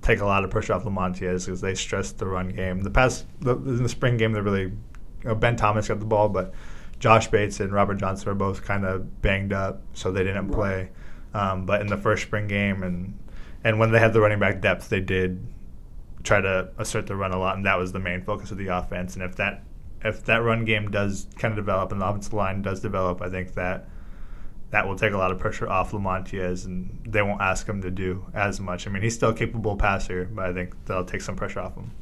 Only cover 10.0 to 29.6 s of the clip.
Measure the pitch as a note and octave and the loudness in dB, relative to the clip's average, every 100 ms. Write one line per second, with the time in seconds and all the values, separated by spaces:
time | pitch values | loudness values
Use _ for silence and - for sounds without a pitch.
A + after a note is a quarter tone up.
10 | F#2+ F#2+ F#2+ G2 G2 F#2 G2+ F#2+ F#2 - | -2 2 2 0 0 0 0 0 -4 -8
11 | - - - G#2+ G2 F#2+ F#2 G2+ G#2 G2+ | -12 -12 -6 0 0 0 0 0 2 0
12 | A2 G#2 - G#2+ G2+ G2+ G2+ G2 F#2 F2 | 2 2 0 -4 0 2 2 0 -2 -4
13 | F#2 - - - - - A#2 G#2+ A2+ A2+ | -4 -8 -10 -10 -10 -2 2 4 6 8
14 | A2+ G#2+ G#2 G#2 G2 F#2+ G2 F2+ - G2+ | 8 8 6 6 2 4 2 2 0 -2
15 | F#2+ F#2+ F#2 F#2 A2 - - - - - | 2 2 2 -2 -8 -10 -12 -12 -12 -14
16 | - - - G#2 F#2+ F#2+ F2+ - - A2 | -12 -10 2 4 4 0 -2 -6 -4 -2
17 | G2+ G2 F#2+ F#2 F#2 G2 G2 F#2+ F#2 F#2+ | -4 -2 -2 0 0 2 2 4 2 -2
18 | F#2 F#2 F#2 G2+ F#2+ G2 F#2+ F2+ - F#2 | -2 -4 -2 -4 -4 -6 -2 -2 -2 -4
19 | F2+ F#2+ F#2 - G2+ G2 - - - - | -6 -6 -6 -2 -2 -2 -12 -14 -12 -4
20 | A2 G#2+ - A2+ A#2 A2+ A2+ G#2+ G#2 G#2 | -4 -2 0 2 4 2 2 2 2 0
21 | G2+ G2 - - A#2 G#2 G2+ F#2+ F#2 G2+ | 0 -2 -6 -4 -2 0 0 0 0 0
22 | F#2+ G2+ - G#2+ F#2+ G2 G2 F#2+ G#2+ G2 | 0 -2 -2 -2 0 0 -2 -4 -2 0
23 | F#2 F2+ F#2 F#2 F2+ - F2+ F#2 - - | 0 0 -4 -4 -4 -4 -2 -4 -8 -14
24 | - - - - - - - G#2 F#2+ F#2+ | -12 -10 -10 -6 -8 -8 -2 0 0 2
25 | A2 G2 F#2 F#2 G#2+ - A#2 F#2+ F2+ G#2 | 2 2 0 2 -2 -2 0 0 0 0
26 | G2 F#2 F#2 G2 F2+ F2+ G2 F2+ F2+ - | 0 -2 -2 -2 -2 -2 -4 -6 -6 -8
27 | A2+ G#2 G2+ F#2+ G2 F#2 - G2 F#2 G2 | -2 2 2 2 2 0 -2 -4 -4 -2
28 | F#2+ F#2+ G2 G#2 G2+ G2 F#2+ F2+ G#2+ G2 | -2 -2 -6 -2 -2 -2 -6 -6 -4 -2
29 | A2+ A2 A#2 A2 A#2+ A#2 | -2 2 0 2 -2 -2